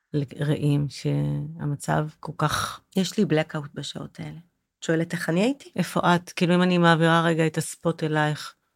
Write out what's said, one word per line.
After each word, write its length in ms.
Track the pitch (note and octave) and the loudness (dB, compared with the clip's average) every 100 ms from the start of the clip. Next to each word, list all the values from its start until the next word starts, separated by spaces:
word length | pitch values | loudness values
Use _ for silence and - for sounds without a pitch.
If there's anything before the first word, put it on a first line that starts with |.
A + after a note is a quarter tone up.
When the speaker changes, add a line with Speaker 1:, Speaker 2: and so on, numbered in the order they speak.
| - | -6
Speaker 1:
לרעים, 760 | D3 C#3 - D3 D3 D3 C#3+ C#3+ | -4 -4 -4 -2 0 2 0 -2
שהמצב 1160 | - D3 C#3+ D3 C#3+ D3 E3 D3 C#3+ - D#3 D#3 - | -4 -2 -2 -2 -4 -6 -6 -6 -6 -2 -2 -2 -8
כל 120 | - - | -14 -4
כך 440 | D3+ - - - _ F#3+ | -2 -2 -6 -10 _ -2
Speaker 2:
יש 220 | F3 - | -2 0
לי 60 | |
blackout 440 | E3+ D#3 D#3+ D#3 C#3+ | 2 2 0 -6 -10
בשעות 460 | D3+ C#3+ D#3 D3+ - | -12 -12 -12 -14 -12
האלה. 200 | D#3 D#3 _ _ _ _ | -14 -16 _ _ _ _
את 40 | |
שואלת 300 | - E3 E3+ | -2 0 0
איך 160 | E3+ - | -4 0
אני 120 | E3+ | 2
הייתי? 300 | A#3 C#4 - - | 2 -2 -8 -4
Speaker 1:
איפה 240 | E3+ F3 E3+ F3 | -2 0 2 2
את? 140 | F3 | 0
כאילו, 260 | - F3 F3+ | -2 2 4
אם 60 | |
אני 160 | F3+ F3+ | 4 6
מעבירה 440 | E3+ D#3+ E3 E3 | 6 6 6 4
רגע 260 | E3+ D#3+ D#3+ | 2 2 0
את 100 | D#3+ | -2
הספוט 460 | - - E3+ E3 | -6 -4 -4 -2
אלייך. 520 | D#3 D3+ D3+ D3 - _ _ | -2 0 0 -2 -8 _ _